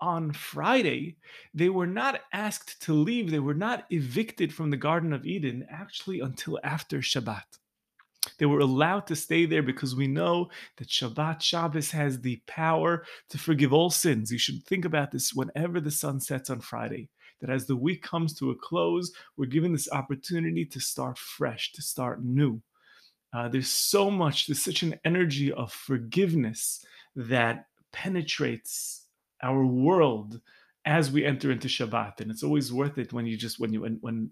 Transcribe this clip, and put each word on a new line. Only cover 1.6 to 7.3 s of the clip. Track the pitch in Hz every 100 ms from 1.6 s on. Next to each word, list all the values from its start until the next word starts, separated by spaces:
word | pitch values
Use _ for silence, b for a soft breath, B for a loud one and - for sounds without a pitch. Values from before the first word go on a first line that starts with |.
| 175
were | 190 180
not | 196 262 254 -
asked | 190 214 - - -
to | -
leave. | 156 156 240 190
They | 156
were | 139
not | 147 214 247 -
evicted | 170 131 143 226 - 165
from | - 156
the | 139
Garden | 143 170 165
of | 139 143
Eden | 190 143 120 -
actually | 151 196 - - 185
until | 131 131 - 156
after | 147 156 - 143
Shabbat. | 127 139 113